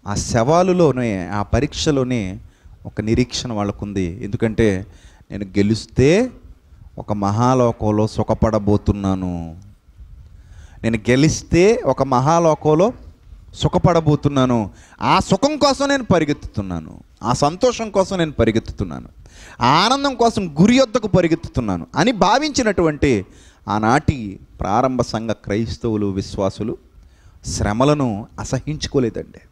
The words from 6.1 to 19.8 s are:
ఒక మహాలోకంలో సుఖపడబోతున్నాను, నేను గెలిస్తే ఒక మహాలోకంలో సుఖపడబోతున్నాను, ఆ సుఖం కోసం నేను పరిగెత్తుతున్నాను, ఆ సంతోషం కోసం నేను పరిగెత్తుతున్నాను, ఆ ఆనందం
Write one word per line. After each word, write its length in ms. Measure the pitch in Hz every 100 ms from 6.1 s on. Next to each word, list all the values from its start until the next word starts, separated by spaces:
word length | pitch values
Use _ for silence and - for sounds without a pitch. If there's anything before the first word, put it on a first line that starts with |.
| 185 254 - - - _ - - -
ఒక 140 | -
మహాలోకంలో 920 | 104 101 104 123 131 120 110 110 104 107
సుఖపడబోతున్నాను, 1500 | - - 110 113 107 101 104 - 101 95 95 92 87 82 85 - - _ - - - - - - - - -
నేను 160 | 110 113 104
గెలిస్తే 680 | 131 151 131 - 165 190 233
ఒక 180 | 165 131
మహాలోకంలో 880 | 135 123 135 170 165 151 151 156 208 - - - - - -
సుఖపడబోతున్నాను, 1160 | - 156 180 180 170 156 147 143 139 127 120 101 - - -
ఆ 180 | 120 170
సుఖం 380 | - 190 285 302
కోసం 320 | 285 269 277
నేను 160 | 277
పరిగెత్తుతున్నాను, 960 | 233 185 151 143 - - 95 85 78 - - _
ఆ 100 | 226
సంతోషం 580 | - 147 180 254 226 220
కోసం 280 | 196 185 190
నేను 140 | 160
పరిగెత్తుతున్నాను, 760 | 135 113 110 - - 92 67 58 - - - - -
ఆ 60 | 120
ఆనందం 480 | 151